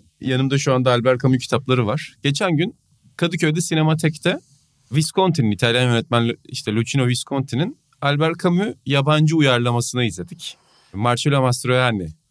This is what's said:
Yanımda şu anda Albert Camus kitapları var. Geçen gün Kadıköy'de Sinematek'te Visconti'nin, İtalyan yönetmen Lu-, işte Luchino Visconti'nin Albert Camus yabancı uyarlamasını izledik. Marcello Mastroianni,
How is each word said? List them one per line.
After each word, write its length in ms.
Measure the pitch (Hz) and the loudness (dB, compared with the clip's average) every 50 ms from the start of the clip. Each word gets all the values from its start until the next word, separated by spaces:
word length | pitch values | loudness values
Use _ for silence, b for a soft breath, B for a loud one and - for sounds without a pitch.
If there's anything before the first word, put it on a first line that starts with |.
| _ _ _ _ | _ _ _ _
Yanımda 360 | - 127 131 127 135 135 139 139 | -4 -2 0 0 0 0 0 0
şu 160 | - 147 131 | 0 0 0
anda 180 | 127 123 127 | 2 2 2
Albert 300 | 123 120 113 131 127 123 | 2 2 2 2 0 2
Camus 160 | - 131 131 123 | 2 2 2 0
kitapları 500 | - - 120 117 - 127 127 127 113 101 | 0 -2 -2 -2 0 0 0 0 2 0
var. 260 | 120 156 - - - _ - | -2 -4 -6 -10 -14 _ -4
Geçen 340 | 143 143 - 208 185 160 143 | -2 -2 0 0 0 0 0
gün 180 | 175 233 - _ _ _ _ _ _ _ _ - | -2 -2 -4 _ _ _ _ _ _ _ _ -4
Kadıköy'de 440 | 175 170 185 160 175 156 151 180 | -4 -4 -2 -2 -2 0 0 -2
Sinematek'te 760 | 170 - 165 156 156 156 160 156 - 151 - - - 175 220 359 - _ _ _ _ _ _ _ _ _ | -2 -2 0 0 2 2 2 2 0 -2 -2 -2 -2 -2 -2 -2 -6 _ _ _ _ _ _ _ _ _
Visconti'nin, 600 | 117 156 160 - - 190 190 185 160 165 117 107 | -2 -2 -2 0 0 2 2 2 2 2 2 0
İtalyan 320 | 104 - 123 117 117 123 127 | 0 2 0 2 2 2 2
yönetmen 440 | 123 117 117 113 - 120 117 117 117 | 2 2 0 0 0 0 2 2 0
Lu-, 60 | - - _ | -2 -6 _
işte 260 | - - - - 110 | -14 -14 -8 -6 -2
Luchino 360 | 107 113 117 - - 135 123 123 | -2 -2 -2 0 0 0 0 0
Visconti'nin 680 | 123 - - - 139 139 131 - 117 127 170 233 311 - _ _ _ _ | 0 -2 -4 -4 -4 -4 -4 -2 -2 -2 -2 -4 -6 -10 _ _ _ _
Albert 380 | 147 139 147 143 160 160 170 175 - | -2 -2 0 0 0 -2 -2 -2 0
Camus 240 | 180 175 180 202 226 - - _ | 0 2 2 0 -2 -4 -8 _
yabancı 500 | 135 139 139 135 151 151 151 156 151 165 160 | -2 0 0 2 2 2 2 2 2 2 4
uyarlamasını 640 | 143 135 123 120 120 123 120 120 120 - - 123 123 | 4 4 4 2 2 0 0 0 -2 -4 -4 -2 -2
izledik. 520 | 107 80 87 87 - - - - - - - _ _ _ _ _ _ - | -2 -4 -6 -10 -14 -14 -16 -16 -18 -18 -20 _ _ _ _ _ _ -8
Marcello 480 | 98 113 120 120 120 - 151 139 139 | -4 -2 0 0 0 0 0 0 2
Mastroianni, 680 | 131 123 123 - - 123 127 127 127 123 113 98 87 80 80 - _ _ | 2 0 0 -2 -2 0 0 2 2 0 0 -2 -6 -8 -10 -16 _ _